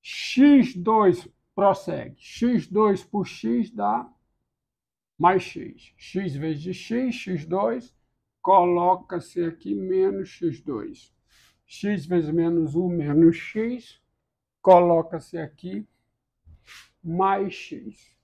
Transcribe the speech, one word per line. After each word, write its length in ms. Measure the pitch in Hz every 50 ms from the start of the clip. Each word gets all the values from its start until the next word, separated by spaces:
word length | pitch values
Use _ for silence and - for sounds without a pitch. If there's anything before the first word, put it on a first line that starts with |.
X 720 | _ - - - - - - 247 277 294 285 269 202 - -
dois 540 | 180 170 220 220 220 208 185 - - - - _ _ _ _ _
prossegue. 600 | - 202 196 190 - - - - - - - - _
X 480 | _ - - - 233 240 247 190 156
dois 380 | - 180 208 220 214 196 185 -
por 200 | _ - 208 185
x 460 | - - - - 220 240 240 220 -
dá 420 | - - 101 - 226 - 123 - _ _ _ _ _ _ _ _ _ _ _ _ _ _ _ _ _ _ _ _ _
mais 260 | _ 156 175 190 180 -
x. 500 | - - - - - - - - _ _
X 400 | _ - - - 185 196 180 135
vezes 400 | 139 151 160 156 143 156 185 180
x, 400 | 185 - - 226 240 262 254 226
x 300 | - - 190 185 156 143
dois, 500 | 160 175 190 208 226 233 254 240 - _ _ _ _ _ _ _ _ _ _
coloca-se 1040 | - 180 190 190 175 175 175 175 175 180 185 185 - - 185 170 - - - 175 170
aqui 300 | 165 165 _ - 190 208
menos 560 | 202 190 185 185 190 190 196 196 196 190 -
x 320 | - - 170 160 131 -
dois. 500 | _ - 131 107 104 - - - - _ _ _ _ _ _ _ _ _ _ _ _
X 400 | _ - - - 202 208 180 139
vezes 240 | 165 180 175 160 151
menos 460 | 156 170 165 170 170 170 160 143 143
um, 120 | 170 185
menos 480 | 180 175 170 147 147 143 156 165 165 170
x, 640 | - - - - 214 226 233 247 240 - - - _ _ _ _ _ _ _ _ _ _ _ _ _
coloca-se 760 | - 190 185 175 175 175 170 165 165 165 180 160 - _ - 170
aqui 480 | 156 147 _ _ - 180 196 208 208 _ _ _ _ _ _ _ _ _ _ _ _ - - _ _ _ - - - _ _ _ -
mais 500 | 165 165 175 185 196 196 196 196 190 -
x. 640 | - - - - - - - - _ _ _ _ _